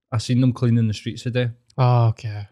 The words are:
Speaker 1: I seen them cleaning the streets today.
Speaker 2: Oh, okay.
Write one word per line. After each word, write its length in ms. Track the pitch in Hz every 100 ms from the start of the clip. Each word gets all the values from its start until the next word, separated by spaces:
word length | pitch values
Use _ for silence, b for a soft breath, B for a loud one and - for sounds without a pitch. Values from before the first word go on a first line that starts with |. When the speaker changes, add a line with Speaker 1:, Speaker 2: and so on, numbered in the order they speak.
| -
Speaker 1:
I 60 | 113
seen 240 | - 123
them 120 | 131
cleaning 340 | 117 123 117 110
the 60 |
streets 300 | 104 117 107
today. 280 | 127 120 120 - _ -
Speaker 2:
Oh, 300 | 123 120 117
okay. 380 | - 110 104 104